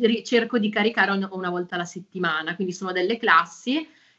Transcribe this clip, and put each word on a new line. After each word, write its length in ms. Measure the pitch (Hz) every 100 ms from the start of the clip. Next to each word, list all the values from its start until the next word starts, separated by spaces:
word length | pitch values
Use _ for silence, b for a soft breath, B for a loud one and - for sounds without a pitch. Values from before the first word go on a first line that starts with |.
ri-, 240 | 226 226
cerco 340 | - 240 226 240
di 120 | 214
caricare 400 | 214 214 226 196
un-, 180 | 196 190
una 180 | 190 180
volta 240 | 180 180
alla 100 | 175
settimana, 720 | 170 180 - 185 170 156 160
quindi 180 | 175 185
sono 200 | 175 190
delle 260 | 185 180 226
classi, 680 | 214 165 175 - 240 294 311 b b